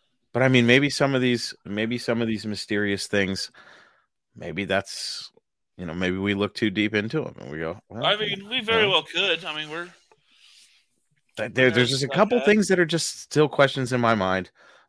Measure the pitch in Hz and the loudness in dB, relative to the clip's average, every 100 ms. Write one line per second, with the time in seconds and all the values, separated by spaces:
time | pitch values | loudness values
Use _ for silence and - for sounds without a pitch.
0 | _ _ _ 120 131 131 120 127 143 - | _ _ _ 0 4 4 6 6 4 2
1 | 139 131 123 120 - - - 104 113 120 | 0 2 0 0 -4 -12 -10 -6 -4 -4
2 | - 117 113 107 107 101 - 104 104 98 | -4 -2 -2 -4 -6 -8 -4 -2 -2 -2
3 | - 101 95 95 - - - - _ _ | -2 0 0 -2 -8 -14 -20 -20 _ _
4 | _ _ _ - 85 80 98 98 - - | _ _ _ -14 -10 -6 -2 -2 -4 -8
5 | - - - _ _ _ _ - 87 85 | -10 -10 -14 _ _ _ _ -12 -10 -2
6 | 92 92 98 101 101 - 110 98 104 107 | -2 0 0 0 -2 -2 -2 0 0 0
7 | 110 151 - - - 76 80 101 - 107 | -2 -4 -6 -10 -12 -8 -8 -8 -12 -6
8 | 160 208 208 196 202 254 220 226 208 175 | -2 -2 -4 -8 -8 -6 -2 2 2 2
9 | 151 165 196 160 175 151 151 160 175 - | 0 -2 -2 -2 -4 -10 -8 -10 -12 -16
10 | _ _ _ _ _ - - _ _ _ | _ _ _ _ _ -20 -20 _ _ _
11 | _ _ _ - 110 110 127 120 120 131 | _ _ _ -10 -4 2 4 6 2 0
12 | 135 185 208 247 - 214 185 185 165 165 | -2 2 2 4 4 4 4 2 2 0
13 | - - - 147 147 - 135 - 123 127 | -4 -8 -4 2 2 4 2 2 -2 2
14 | 117 110 92 95 92 _ - - | 4 4 2 0 -2 _ -20 -20